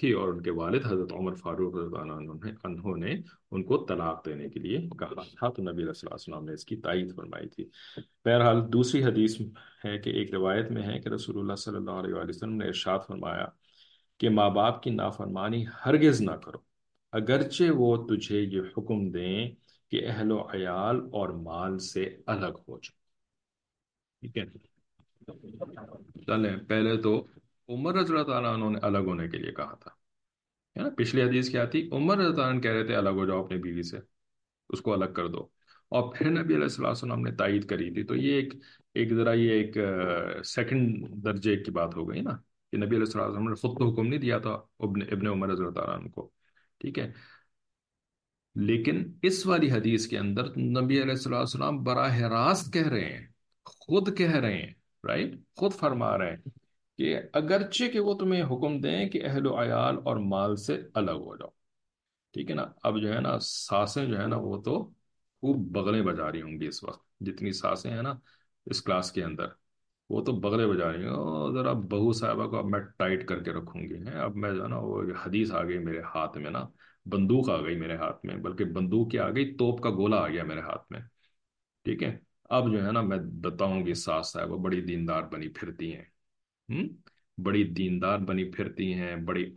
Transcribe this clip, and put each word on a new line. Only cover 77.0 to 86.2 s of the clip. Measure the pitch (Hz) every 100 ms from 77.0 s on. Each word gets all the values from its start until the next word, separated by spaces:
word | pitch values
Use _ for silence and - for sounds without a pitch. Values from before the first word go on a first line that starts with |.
| 98
बंदूक | 98 98 127 127
आ | 82
गई | 76 85
मेरे | 82 82
हाथ | 80 - -
में, | 92
बल्कि | 87 92
बंदूक | 92 90 92 107 113
क्या | 110 98
आ |
गई, | 110 139
तोप | - 120 120
का | 120
गोला | 95 104 104
आ | 78
गया | 82
मेरे | 82 78
हाथ | 78 - -
में।" | - - _ _ _ _ _ _ _ 104
ठीक | 107
है, | - 117 - _ _
अब | 127 120
जो | 107
है | 98
ना, | 117
मैं | 101 92 85 82
बताऊंगी | 87 85 98 95 87
सास | 85 - 80 78
साहिबा | 85 85 90
बड़ी | 92 90
दीनदार | 87 87 82 80
बनी | 80 78 78
फिरती | - 85 82 82
हैं, | 73 - _